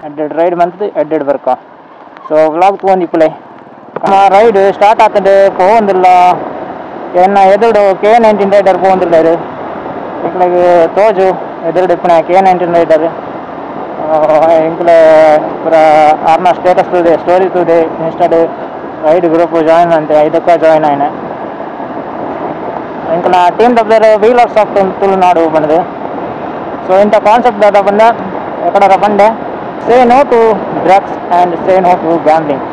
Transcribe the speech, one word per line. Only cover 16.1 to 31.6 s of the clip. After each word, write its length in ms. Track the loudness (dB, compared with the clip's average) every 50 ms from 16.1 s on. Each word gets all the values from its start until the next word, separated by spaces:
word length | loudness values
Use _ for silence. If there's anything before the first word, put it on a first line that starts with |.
| 2 0 0 0
ಆರ್ನ 240 | 0 2 2 0
status 380 | -2 0 0 0 0 0 0 0
ತೂದೆ, 260 | -2 0 2 2 0
story 320 | 0 0 0 0 0 0 0
ತೂದೆ, 340 | -2 -2 0 2 2 2
Insta 480 | 0 -2 -4 -6 -8 -8 -2 -2 0 0
ಡು 420 | 2 0 0 -2 -4 -10 -12 -14 -14 -14 -14 -14 -12 -4 0
ride 200 | 0 0 2 2
group 400 | 0 0 0 0 0 0 -2 0
join 260 | 2 2 2 2 2
ಅಂತೆ, 220 | 0 -2 -2 0 0
ಐದಕ್ಕ 340 | 0 2 2 0 -2 0 0
join 340 | 0 2 2 2 2 2 2
ಆಯ್ನ. 180 | 0 -2 -2 -4 -4 -6 -8 -12 -12 -12 -12 -12 -12 -12 -12 -14 -14 -12 -12 -12 -12 -12 -12 -12 -12 -12 -10 -10 -10 -10 -10 -10 -10 -10 -10 -10 -10 -10 -12 -12 -12 -12 -12 -6 -6 -4
ಎಂಕ್ಲ 200 | -4 -2 0 0 2 2 0 0 2
team 180 | 0 2 2
ದಬ್ದರ್ 260 | 0 0 2 2 2
wheel 360 | 4 4 2 4 2 2 4 2
of 100 | 2 2
soft 520 | 2 0 0 0 0 -2 -2 -2 -2 -2
ತುಳು 160 | 0 0 2
ನಾಡು 320 | 2 2 2 2 2 0 0
ಬಂದದು. 540 | 0 0 0 0 0 0 -2 -4 -10 -12 -12 -10 -10 -10 -10 -10 -10 -12 -12 -12 -12 -12 -12 -12 -12 -12 -4 0
So, 120 | 2 2
ಇಂಥ 140 | 2 2 2
concept 460 | 2 2 2 2 2 2 0 0 2
ದಾದ 180 | 0 2 2 2
ಬಂದ 200 | 0 2 2 2 2 2 2 0 -8 -10 -10 -10 -10 -10 -10 -6 -6
ಎಕಡರ 300 | -2 0 2 2 2 2
ಬಂದೆ, 560 | 2 0 0 2 2 2 2 0 -2 -10 -12 -12 -12 -12 -14 -14 -10 -2 0
"Say 200 | 2 2 4 4
no 240 | 4 2 2 2
to 200 | 2 2 2 2 0 -2 -4 -8 -6 -4 0
drugs 280 | 2 2 2 2 -2 -12 -12 -6 -2
and 360 | 0 0 0 0 -2 -4